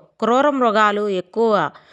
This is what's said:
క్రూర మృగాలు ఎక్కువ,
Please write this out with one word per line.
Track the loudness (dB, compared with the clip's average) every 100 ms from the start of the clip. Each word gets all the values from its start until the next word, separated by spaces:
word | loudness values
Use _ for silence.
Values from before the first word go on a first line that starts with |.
| -10 _
క్రూర | -2 0 2
మృగాలు | 0 0 2 0 0 -4
ఎక్కువ, | -6 -6 -2 0 0 -2 -6 _